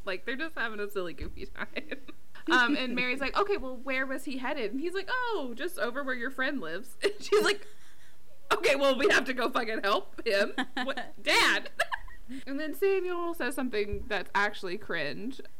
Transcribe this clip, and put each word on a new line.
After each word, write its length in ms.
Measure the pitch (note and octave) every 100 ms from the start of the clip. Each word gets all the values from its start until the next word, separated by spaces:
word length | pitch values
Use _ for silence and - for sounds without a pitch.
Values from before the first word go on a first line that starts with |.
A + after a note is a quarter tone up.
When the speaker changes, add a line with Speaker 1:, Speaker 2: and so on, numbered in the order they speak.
| G3
Speaker 1:
Like, 200 | F#3+ -
they're 100 | C4
just 180 | D#4+ D#4
having 220 | A#3 G#3+
a 100 | G#3
silly, 240 | G3 F3+
goofy 320 | - - - -
time. 200 | - -
<laughs> 760 | - - - - - - - -
Um, 240 | B3 A#3+ C#4+
and 180 | B3+
Mary's 260 | B3 B3 C4
like, 160 | C4+ -
"Okay, 160 | G4+ G4
well, 220 | B3+ B3+
where 200 | C4 C4
was 200 | C4+ C4+ -
he 100 | C4+
headed?" 340 | B3 D4+ A3
And 60 | B3+
he's 140 | E4+
like, 160 | F#4 G4
"Oh, 440 | B4+ A#4+ G#4 C4 A#3
just 220 | E4 -
over 260 | A#3 B3
where 100 | C4+
your 160 | B3+ A#3+
friend 300 | C4+ C4 C#4
lives." 380 | E3 E3+ - -
<laughs> 40 |
And 100 | G4+ -
she's 240 | - G#4
like, 240 | G#4+ G4+ - - - - - - - - -
"Okay, 240 | - F4 C#4
well, 220 | C#4 B3+
we 100 | F4
have 160 | E4+
to 80 | C4
go 160 | B3 D#4+
fucking 320 | C4 A3 A3
help 380 | D4 G4 - - -
him." 240 | G3 A3 - B3+ -
What? 320 | B3+ C4 G3+ -
Speaker 2:
<laughs> 60 |
Speaker 1:
Dad! 480 | G3+ G4 E4 G#3 -
<laughs> 60 | - E5+ - - - - C4 -
And 120 | C#4
then 140 | D#4
Samuel 600 | - G4 F#4+ F4+ F4 E4+
says 200 | E4 B3+
something 500 | C#4+ B3+ G#3+ G#3 G3+ -
that's 220 | G3+ F3
actually 440 | G3 G#3 G3+ F#3 F#3
cringe. 640 | - E3+ D3 E3 G#3+ C#4 - -